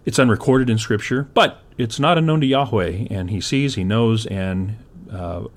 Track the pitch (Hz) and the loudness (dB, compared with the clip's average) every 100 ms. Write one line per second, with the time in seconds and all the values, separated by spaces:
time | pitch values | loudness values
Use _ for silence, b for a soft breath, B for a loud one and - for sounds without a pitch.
0 | - 113 127 104 - 131 127 110 - 107 | -4 2 2 2 2 2 2 0 0 -2
1 | - 127 143 - 175 - - - 120 - | -2 -4 -2 2 2 0 -12 -6 -4 0
2 | 170 165 160 156 135 135 135 107 85 90 | 2 4 2 2 2 2 2 0 0 -2
3 | - 101 90 98 - 139 139 98 92 110 | -4 -4 -4 -4 -2 0 0 -2 0 2
4 | 117 110 110 98 95 92 95 110 - - | 2 2 -2 -4 -2 -2 -4 -8 -14 -20
5 | - 95 90 87 - | -14 -10 -8 -8 -10